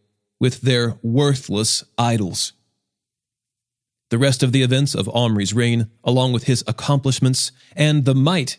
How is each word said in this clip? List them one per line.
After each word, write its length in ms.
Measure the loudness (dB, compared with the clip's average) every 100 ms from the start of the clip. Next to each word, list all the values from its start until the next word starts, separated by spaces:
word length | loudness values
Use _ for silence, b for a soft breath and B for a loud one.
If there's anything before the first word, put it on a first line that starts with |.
| _ _ _ _
with 220 | -2 0
their 380 | 0 0 0 -4
worthless 800 | -2 2 2 0 -4 -4 -2 -4 -6 -2
idols. 560 | 0 0 -2 -4 -8 -10 _ _ _ _ _ _ _ _ _ _ _ _ _ _ _
The 80 | 0
rest 260 | 0 2
of 80 | 2
the 100 | 2
events 320 | 2 2 0
of 140 | -2 -2
Omri's 440 | 0 0 0 0
reign, 380 | 0 0 0 -2 -4
along 280 | -2 0 2
with 120 | 0
his 180 | 0 -2 -2
accomplishments 840 | -6 -2 0 0 0 0 0 -4 b b
and 300 | -2 2 2
the 100 | 2
might 440 | 2 2 0 -4